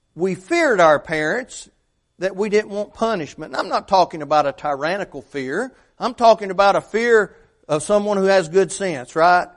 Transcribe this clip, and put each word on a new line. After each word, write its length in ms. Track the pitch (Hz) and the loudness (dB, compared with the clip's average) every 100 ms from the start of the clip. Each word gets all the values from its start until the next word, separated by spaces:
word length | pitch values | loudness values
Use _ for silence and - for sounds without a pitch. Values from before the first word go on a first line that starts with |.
| _ | _
we 220 | 151 190 180 | -6 -6 -6
feared 440 | - 339 311 202 | -4 0 2 4
our 200 | 165 143 | 4 4
parents, 720 | - 156 151 226 254 - - _ _ _ _ _ | 0 -4 -4 -4 -8 -16 -20 _ _ _ _ _
that 160 | 185 190 | -6 -4
we 140 | 214 | 0
didn't 200 | 208 214 | 0 -2
want 240 | 202 208 | -6 -10
punishment. 600 | - 226 208 143 - 156 | -4 -4 -2 -6 -12 -8
And 60 | 269 | -6
I'm 100 | - | -4
not 180 | 233 - | -4 2
talking 340 | 190 170 170 | 2 2 -2
about 240 | 143 151 143 | 0 2 2
a 60 | |
tyrannical 720 | 135 151 139 151 196 175 143 | -2 -6 -4 -4 -4 -8 -12
fear. 520 | - 143 131 160 254 - _ - | -12 -10 -6 -6 -6 -12 _ -8
I'm 160 | 214 | -8
talking 380 | 247 233 214 202 | 2 4 4 0
about 240 | 185 202 180 | 0 2 2
a 60 | |
fear 540 | - 220 240 226 190 - _ _ - | -2 -2 2 2 2 -6 _ _ -6
of 140 | 151 | -4
someone 360 | 151 208 208 196 | 0 0 0 0
who 80 | 190 | 2
has 240 | 196 160 | 2 2
good 220 | 185 190 | 0 0
sense, 440 | - 196 143 - 160 | -2 -6 -6 -6 0
right? 320 | 170 180 - | 4 4 0